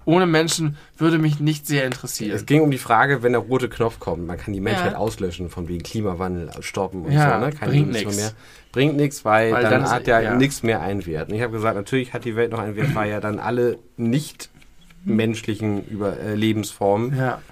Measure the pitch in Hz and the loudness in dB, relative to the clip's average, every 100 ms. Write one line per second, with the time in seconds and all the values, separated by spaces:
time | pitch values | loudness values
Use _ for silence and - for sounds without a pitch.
0 | - 175 175 156 165 165 156 147 - - | 2 4 6 4 2 0 -2 -4 -12 0
1 | 160 165 156 147 151 147 - 143 131 123 | 2 4 4 2 0 -2 -2 0 0 -4
2 | 120 - 104 107 107 151 151 131 - 113 | -8 -6 -4 -4 2 4 4 2 2 4
3 | 139 135 120 120 107 127 120 - 113 - | 4 4 2 2 2 0 0 -2 -2 -2
4 | 98 85 85 87 - 98 101 185 175 - | -6 -4 -6 -8 -6 -4 -2 0 -2 -2
5 | 107 107 92 85 87 - 85 87 - 110 | -4 -4 -6 -6 -8 -8 -6 -6 -6 -4
6 | 104 85 92 90 78 - - 104 92 95 | -4 -2 -4 -4 -6 -10 -8 -6 -6 -6
7 | 85 147 143 110 135 151 - 143 147 117 | 0 4 4 2 -2 -4 0 2 2 0
8 | 101 101 107 - - - _ 120 147 143 | -2 -2 -4 -6 -16 -20 _ 0 2 2
9 | 147 - 107 107 113 120 123 131 135 120 | 0 -2 2 4 4 2 4 2 2 0
10 | 127 113 110 123 139 139 117 107 90 101 | 4 4 4 2 2 0 0 0 -2 -4
11 | 85 76 80 107 120 110 113 101 101 131 | -4 -6 -4 -4 -4 -2 -2 -2 -2 -2
12 | 123 117 117 110 117 113 104 107 147 110 | -2 -6 -4 -2 0 -2 -4 -2 0 0
13 | 104 104 107 104 110 123 120 - - - | -2 -2 -4 -4 -2 0 0 -2 -8 -4
14 | 117 135 151 - - - - - - - | 0 0 -2 -12 -20 -20 -20 -20 -20 -8
15 | 98 107 110 110 - 104 107 101 - 104 | -2 2 2 -2 -4 -4 -2 -4 -6 -4
16 | 101 73 104 107 110 107 101 - 98 104 | -4 -4 -4 0 2 0 -2 0 2 2
17 | 123 131 131 113 - | 0 -2 -2 -4 -10